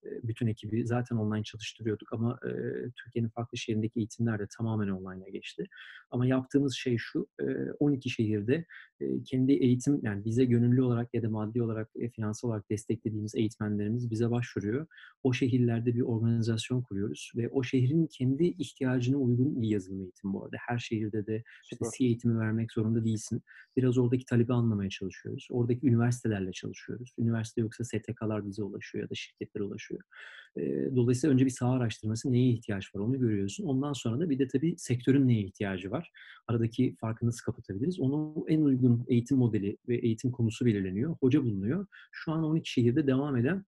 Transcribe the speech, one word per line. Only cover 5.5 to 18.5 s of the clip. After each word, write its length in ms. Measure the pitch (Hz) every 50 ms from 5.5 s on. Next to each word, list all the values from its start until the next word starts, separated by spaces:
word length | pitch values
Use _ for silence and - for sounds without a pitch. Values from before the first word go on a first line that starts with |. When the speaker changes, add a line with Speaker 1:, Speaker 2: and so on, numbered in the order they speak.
| - - - - - - - - - - - _
Speaker 1:
Ama 160 | - 123 123
yaptığımız 480 | 127 131 131 131 - - 143 139 139 123
şey 200 | - - 131 123 113
şu, 300 | - - - - - - _ -
eee, 160 | 147 135 135 135 135 131 - -
on 140 | 147 147 143
iki 180 | 127 123 123
şehirde, 560 | - - 117 104 107 107 101 107 131 165 165 _ - - - - _ _
eee, 220 | 143 135 - - 123
kendi 260 | - - 131 127 131 139
eğitim, 480 | - 139 127 123 127 123 - 143 - -
yani, 220 | 117 101 101 101
bize 200 | 113 113 120 135
gönüllü 380 | 123 120 120 120 120 123 127 131
olarak 320 | 127 120 117 120 120 -
ya 80 | 117 110
da 80 | 113
maddi 320 | 110 110 107 107 113 123 117
olarak, 280 | 113 113 110 110 - _
eee, 160 | - - 117
finansal 380 | - - 113 107 107 - - 120
olarak 220 | 113 107 95 _
desteklediğimiz 640 | 113 104 - _ 113 110 _ 117 107 107 104 107 -
eğitmenlerimiz 760 | - 113 107 - _ 107 107 104 104 104 104 113 123 120 120
bize 200 | 113 107 117 117
başvuruyor. 560 | 120 123 120 - - 107 95 101 107 135 160 - _ - - - _ _ _
O 100 | 131 123
şehirlerde 600 | - 135 123 113 127 120 117 117 117 117 120 117
bir 60 | 120
organizasyon 800 | 127 127 117 110 113 117 117 117 110 113 113 110 - - 127 127 123
kuruyoruz 500 | - 101 98 98 110 147 - - - -
ve 120 | 120 117 120
o 140 | - 135 131
şehrin 440 | 127 - 135 123 127 147 165 165
kendi 380 | 151 - - 131 127 135 139 170
ihtiyacına 720 | 175